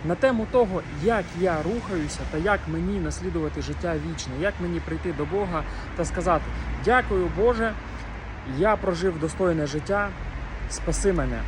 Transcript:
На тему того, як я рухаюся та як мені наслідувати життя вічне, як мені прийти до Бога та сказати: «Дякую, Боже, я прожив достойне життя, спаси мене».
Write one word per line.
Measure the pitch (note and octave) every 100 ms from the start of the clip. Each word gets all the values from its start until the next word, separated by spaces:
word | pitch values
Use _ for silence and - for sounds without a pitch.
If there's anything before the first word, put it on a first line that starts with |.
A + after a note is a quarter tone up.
На | D#3
тему | F3 C4+ A#3 G#3+
того, | B3+ A3 F3+ - D3
як | F3+ A3+ F3 E3+
я | F#3 D#3
рухаюся | D3+ A#3 A3 F#3 D3 - -
та | D#3
як | F#3 G3 D#3+
мені | D#3+ F3+ G3+
наслідувати | D#3 - F3+ E3 D3+ C#3+
життя | C3+ D3 F3
вічне, | D#3+ D#3+ D#3 C3+ C3
як | F#3+ G3
мені | F3 E3+
прийти | D#3+ D#3+ F3+
до | C#3+
Бога | D3 F#3+ G3 E3 C#3+ - - -
та |
сказати: | E3 - E3+ D#3+ - - - -
«Дякую, | G3 B3+ - G3 F3 D#3+
Боже, | A3+ A#3 A3+ G#3 - - - - - - - C3
я | G3+ G#3
прожив | F#3+ E3+ F#3 D#3+
достойне | D#3 - F#3 D#3+ D3
життя, | D3+ D3+ G3+ G3+ F#3+ - - - - -
спаси | - - D#3+ G3
мене». | E3+ C3 A#2